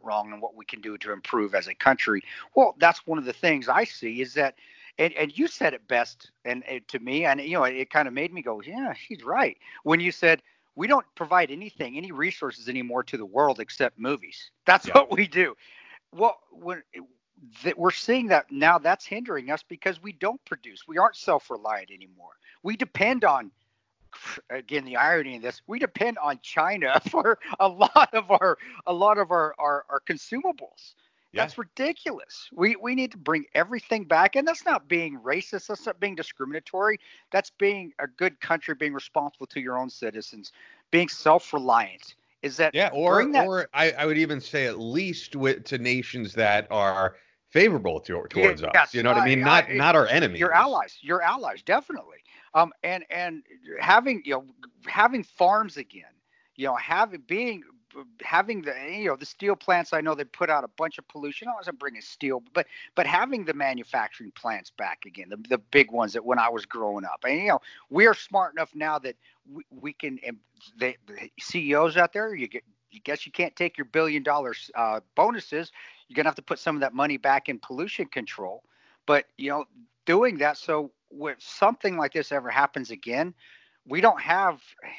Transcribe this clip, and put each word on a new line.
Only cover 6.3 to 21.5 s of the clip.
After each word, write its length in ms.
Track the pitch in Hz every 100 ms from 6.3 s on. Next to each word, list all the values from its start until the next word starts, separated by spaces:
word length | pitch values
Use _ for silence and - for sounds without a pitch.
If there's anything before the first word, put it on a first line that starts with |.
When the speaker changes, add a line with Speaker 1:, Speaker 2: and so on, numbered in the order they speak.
| _ 123
Speaker 1:
and, 180 | 123 127
and 200 | 127 -
to 100 | 127
me, 260 | 120 147 160
and, 160 | 139
you 120 | 147
know, 100 | 170
it, 120 | 127 131
it 140 | 127
kinda 220 | 151 139
made 200 | 127 170
me 120 | 175
go, 180 | 127 107
"Yeah, 320 | 123 226 254
he's 300 | - - 208
right." 340 | 123 226 147 - - -
When 180 | 147 165
you 120 | 175
said, 320 | - 170 160 _ _ _ -
"We 100 | 214
don't 220 | 277 - -
provide 340 | 156 180 151
anything, 480 | 147 208 - 127 139
any 140 | 185
resources 580 | 139 175 - 139 117 117
anymore 320 | 127 120 123 -
to 120 | 120
the 80 | 98
world 340 | 117 147 120
except 380 | 107 - 123 -
movies. 540 | 123 139 - - - _ -
That's 220 | 190 -
Speaker 2:
Yeah. 120 | -
Speaker 1:
what 100 | -
we 160 | - 190
do." 320 | 170 160 - - - - - _
Well, 240 | 165 220 - _
when, 320 | 165 170 175 - - - _ _ _ 120 110
that 140 | 170 165
we're 120 | 175
seeing 380 | - - 254 226
that 240 | 156 -
now 260 | 139 156 170
that's 280 | 156 196 -
hindering 440 | 208 240 151 127
us 140 | 151
because 400 | - 170 190 165
we 80 | 202
don't 320 | 147 190 262
produce. 460 | - - 117 95 -
We 80 | 160
aren't 180 | 214 -
self-reliant 720 | - 147 -